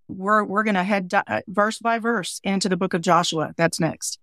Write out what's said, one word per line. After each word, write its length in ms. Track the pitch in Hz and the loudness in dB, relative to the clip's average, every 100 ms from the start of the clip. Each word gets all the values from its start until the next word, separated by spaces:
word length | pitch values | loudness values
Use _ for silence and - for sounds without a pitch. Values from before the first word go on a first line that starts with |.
| - | -16
we're, 360 | 190 190 214 | -6 2 2
we're 200 | 208 196 | 2 0
gonna 200 | 220 196 | 0 0
head 260 | 185 202 180 | 2 0 0
di-, 140 | 196 - | -2 0
uh, 140 | - - | -4 -2
verse 300 | 190 208 220 | 0 0 0
by 200 | 233 233 | -2 -2
verse 400 | 226 233 175 - | -2 -2 -4 -6
into 260 | 196 196 190 | -2 0 0
the 80 | 185 | 0
book 160 | 190 | 0
of 80 | 185 | 0
Joshua. 520 | 165 165 170 160 147 - | 4 4 4 -2 -4 0
That's 220 | 165 - | 0 2
next. 380 | 160 - - - | -2 -2 -10 -10